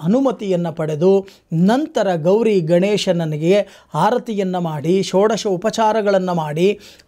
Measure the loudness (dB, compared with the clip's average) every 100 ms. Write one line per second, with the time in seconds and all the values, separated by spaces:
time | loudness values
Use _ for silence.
0 | 0 2 0 -2 -2 -2 -2 -6 -6 0
1 | 2 2 0 -14 -6 0 2 2 0 -2
2 | -2 0 2 2 2 0 2 2 2 0
3 | 0 -2 -2 -2 2 2 0 -8 _ -2
4 | 0 0 -4 -4 -4 -4 -4 -4 0 0
5 | 2 2 2 0 -2 -2 -2 0 0 2
6 | 2 0 0 -4 -4 0 0 0 -8 -18